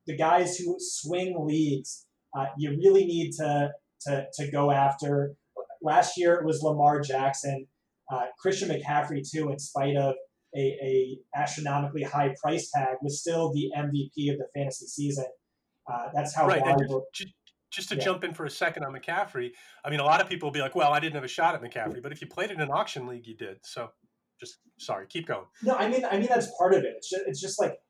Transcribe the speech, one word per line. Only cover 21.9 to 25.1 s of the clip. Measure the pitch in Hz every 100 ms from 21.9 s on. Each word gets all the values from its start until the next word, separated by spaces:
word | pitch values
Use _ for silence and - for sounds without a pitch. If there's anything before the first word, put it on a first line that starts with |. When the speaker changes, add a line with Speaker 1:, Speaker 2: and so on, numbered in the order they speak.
| 110
Speaker 2:
but | 127
if | 147
you | 147
played | - 208
in | 175
an | 143
auction | 156 208 - 123
league, | 123 113
you | 110
did. | 107 95
So | - - 113 _ _ _ _ _
just, | 185 - _ _
sorry, | - 104
keep | 190